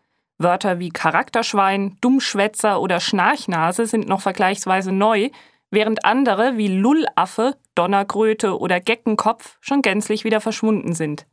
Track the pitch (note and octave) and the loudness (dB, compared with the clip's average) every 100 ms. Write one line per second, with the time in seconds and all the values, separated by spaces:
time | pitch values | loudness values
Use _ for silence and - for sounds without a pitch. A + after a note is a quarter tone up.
0 | _ _ _ - F3 F#3 G3+ F3 F3+ E3 | _ _ _ -2 0 0 0 -4 -6 -4
1 | E3 D#3+ - A#3 A3+ G#3 G3 G3 G3 - | 0 0 0 -2 0 0 2 0 -4 -2
2 | B3 C4+ - G3 G3 - G#3+ G3 F#3 F3 | 2 2 2 0 0 0 0 0 0 -2
3 | - G3 F#3+ C#4+ - E3+ E3 F#3 A3+ A3+ | 0 2 2 0 -2 0 0 0 -2 -2
4 | G3 F#3+ G3 F#3 F#3 G3 F#3+ F#3+ F#3+ F#3+ | -2 -2 -2 0 0 0 -2 -2 0 0
5 | G#3+ G#3+ B3+ - - _ _ G3+ G#3+ A3 | 2 2 -2 -6 -20 _ _ 0 0 0
6 | - B3 C4 G3 B3 A#3 G3+ F#3+ A3 D#4 | 0 2 2 2 0 0 0 2 2 2
7 | - - F3+ - B3 C4 _ - F3 G3 | 2 -2 -2 -2 -2 -4 _ -2 0 0
8 | G3+ G3+ A3 G#3+ G3+ F3+ F3+ F3+ F3+ A#3 | 0 0 0 2 -2 -2 -2 0 0 -2
9 | A#3 G#3+ G#3+ A3+ - - - C#4 A3+ G3+ | -2 0 0 -2 -8 -18 -4 0 2 0
10 | G#3 G#3+ A3 G#3+ A3 A3 A3 G#3 - E3 | -2 -2 0 0 -2 -2 0 0 -2 -4
11 | D#3 D3 - | -4 -6 -12